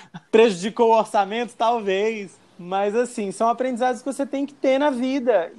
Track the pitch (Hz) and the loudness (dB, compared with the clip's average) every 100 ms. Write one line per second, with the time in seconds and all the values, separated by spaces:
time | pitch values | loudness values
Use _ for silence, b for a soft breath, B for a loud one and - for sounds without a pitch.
0 | B 175 _ 220 226 180 202 - 226 226 | B -20 _ 4 6 4 -4 0 4 4
1 | 214 214 196 220 233 - 226 233 202 190 | 2 0 0 -2 -6 -2 0 0 -2 0
2 | 214 220 190 - _ - 175 190 208 214 | -2 -4 -10 -16 _ -18 -6 -2 -2 0
3 | 240 240 202 - 226 233 254 240 254 240 | -2 -4 -6 -2 0 0 -2 -2 -2 -2
4 | - 269 269 277 277 - 269 262 294 254 | -6 -6 -6 -4 -6 -2 0 2 2 0
5 | 262 277 247 208 - | -2 -2 2 2 0